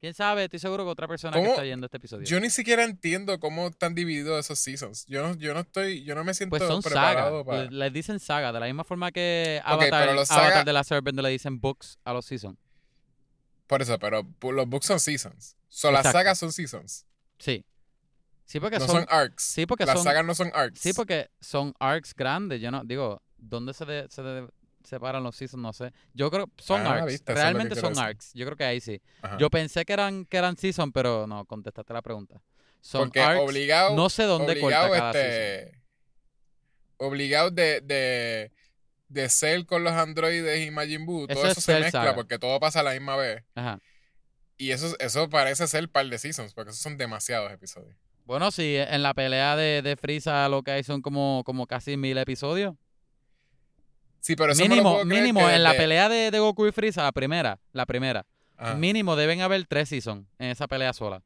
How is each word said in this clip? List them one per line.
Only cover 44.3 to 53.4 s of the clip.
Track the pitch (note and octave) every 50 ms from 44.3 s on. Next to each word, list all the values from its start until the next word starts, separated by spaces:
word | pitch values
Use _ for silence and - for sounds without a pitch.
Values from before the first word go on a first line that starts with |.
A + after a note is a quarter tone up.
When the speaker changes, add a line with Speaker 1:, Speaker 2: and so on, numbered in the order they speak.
| _ _ _ _ _ _
Speaker 2:
Y | C3+ C3 C3
eso, | B2+ D3+ E3 E3 -
eso | C3 B2 - C#3+ D#3+ D#3
parece | D3 D3+ C#3 C3 C#3 - F3 D#3
ser | - D#3 E3 E3
par | _ C#3+ C#3 C3+
de | A#2+ A2
seasons, | - C#3+ D#3+ - A#2+ G#2 -
porque | - A2 G2+
esos | A2 A2+ -
son | D3+ D3+ C#3
demasiados | C3 A#2 A2 G#2+ - - B2 A2+ G#2 G2+ G#2
episodios. | F2+ - F#2+ - F2+ F#2+ G#2+ G#2+ _ _ _ _ _ _
Speaker 1:
Bueno, | - B2 C#3 E3+ G3+ G3
sí, | - E3+ D3+ D3
en | C#3 C#3+ - D3+ C#3+ C#3+
la | C#3 C#3
pelea | - C3+ C3 C3 C3 C3+ C#3+ D3
de, | D3+ D#3 D#3 D3+ D3 C3+
de | C#3+ C#3+
Frieza | C#3 - D3 D3+ D3+ C3+ D#3+ D3 C#3+ C#3 C#3
lo | C#3 C#3 B2+
que | C#3
hay | C#3 C#3 C#3
son | - D3 C#3 B2+
como, | C#3+ C#3+ C#3 C#3 C#3 C3+ C3 A#2+
como | - C3 C3 B2
casi | - B2+ B2+ - - C#3+
mil | C#3 C#3 C3+ C3 C3
episodios. | C3 C3 C3 A#2+ - C#3 D#3+ F#3 G3+ G3+ E3 _ _ _ _ _ _ _ _ _ _ _ _ _